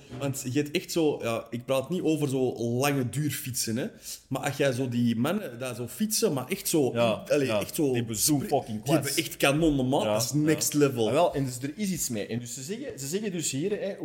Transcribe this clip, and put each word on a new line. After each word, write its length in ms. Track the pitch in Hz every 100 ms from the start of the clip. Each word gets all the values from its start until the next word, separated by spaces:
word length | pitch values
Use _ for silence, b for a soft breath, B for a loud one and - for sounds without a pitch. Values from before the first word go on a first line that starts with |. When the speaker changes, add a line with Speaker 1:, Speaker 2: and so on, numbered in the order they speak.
| - 123
Speaker 1:
want 260 | 139 131 127
je 60 | 131
hebt 120 | 147
echt 220 | 170 -
zo, 260 | 170 151 127
ja, 240 | 117 113 -
ik 140 | 120
praat 260 | 120 135 127
niet 120 | 180
over 260 | 156 156 139
zo 260 | 131 127 -
lange 460 | 117 120 143 139 123
duurfietsen, 680 | 131 147 - - 120 - 113
hè. 100 | 175 B B B -
Maar 140 | 139
als 140 | - 143
jij 160 | 143
zo 160 | 120 131
die 280 | 120 120 113
mannen, 420 | 131 202 180 120
daar 160 | 131
zo 140 | 120 120
fietsen, 440 | - 214 - 220
maar 160 | 147 135
echt 200 | 196 -
zo, 240 | 165 127
Speaker 2:
Ja, 320 | 117 117 101 98
Speaker 1:
allee, 180 | 143 131
Speaker 2:
ja. 140 | 107
Speaker 1:
echt 140 | 95
zo 100 | - 143
Speaker 2:
Die 100 | 123
hebben 200 | 113 107
zo'n 200 | - 147
Speaker 1:
spri-, 80 | -
Speaker 2:
fucking 340 | 139 120 107
Speaker 1:
die 80 | 123
hebben 200 | 160 -
Speaker 2:
class. 160 | - -
Speaker 1:
echt 80 | -
kanonnen, 520 | 147 147 165 143 127
maat. 140 | 143
Speaker 2:
Ja, 100 | 107
Speaker 1:
Dat 100 | 107
is 100 | 123
next 400 | 143 151 156 -
Speaker 2:
ja. 60 | 151
Speaker 1:
level. 280 | 143 120 107
Speaker 2:
Ah, 60 |
wel, 220 | 135 175
en 100 | 147
dus 140 | 135 120
er 100 | 139 156
is 140 | 208
iets 180 | 165 -
mee. 180 | 113 98
En 120 | 113
dus 160 | 120
ze 80 | 131
zeggen, 360 | 131 220 277 214
ze 80 | 139
zeggen 260 | 185 220
dus 220 | 175 143 135
hier, 240 | 180 202
hè, 160 | 185 196